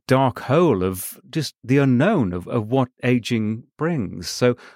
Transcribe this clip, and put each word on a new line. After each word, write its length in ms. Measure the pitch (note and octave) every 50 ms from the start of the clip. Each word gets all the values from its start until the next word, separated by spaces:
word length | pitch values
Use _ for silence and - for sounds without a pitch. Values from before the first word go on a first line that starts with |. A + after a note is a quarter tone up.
| _
dark 320 | - B2+ C3 C3+ B2+ - -
hole 440 | - - C3 E3 F3+ D#3 A2+ F#2
of 380 | F2+ F#2+ F#2+ F2+ - - - - - A2
just 260 | - D#3+ C3+ - - _
the 140 | - A2+ C3
unknown 560 | C#3+ C#3 C3+ B2 A#2+ C#3+ G#3 A3+ E3 A2+ F#2
of, 160 | F2 F2+ F#2 -
of 200 | C3 A#2+ G#2+ G#2+
what 200 | B2+ C3+ B2+ - _ _
aging 640 | - B2 B2+ A#2+ G#2 - B2 A2 G#2+ G#2+ A2 A#2 - _ _
brings. 520 | - D3 E3+ F3 C#3+ G2+ F2 F2+ F2+ F2 -
So 280 | - - B2 B2 A#2+ - - - -